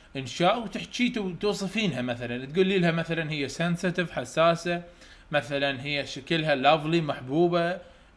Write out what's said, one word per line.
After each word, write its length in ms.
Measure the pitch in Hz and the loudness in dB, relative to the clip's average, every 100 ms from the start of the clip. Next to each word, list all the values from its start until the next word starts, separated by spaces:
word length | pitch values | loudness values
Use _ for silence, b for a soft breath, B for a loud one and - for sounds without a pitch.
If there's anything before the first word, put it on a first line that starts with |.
| B 139 | B -10
إنشاء 440 | 127 - 175 233 | -8 2 2 2
وتحكي 460 | 202 202 175 - 247 | -4 -10 -10 -2 -2
تو-، 320 | 226 185 170 | 0 -6 -2
توصفينها، 640 | 208 196 190 220 202 127 | -2 -2 -2 0 0 0
مثلًا 440 | 123 117 120 123 135 | -4 -4 -6 -6 -4
تقولي 320 | 175 185 196 | 2 2 4
لها 120 | 170 | 2
مثلًا 400 | 165 160 165 151 | 0 -2 -4 -2
هي 180 | 151 131 | -4 -4
sensitive، 640 | - 170 170 185 180 170 | -2 -2 0 -2 -2 -4
حساسة، 720 | 147 120 160 170 165 175 175 175 B B B B | -4 -4 4 4 4 -2 -4 -6 B B B B
مثلًا 520 | 147 127 139 139 127 | -2 0 -2 -2 -2
هي 240 | 143 143 131 | -4 -4 -4
شكلها 500 | 139 123 165 156 135 | -10 -2 0 2 4
lovely، 460 | 135 156 151 170 | 6 6 4 0
محبوبة، 760 | 147 123 127 151 175 170 170 190 B B B | 0 -6 -2 2 4 4 0 -4 B B B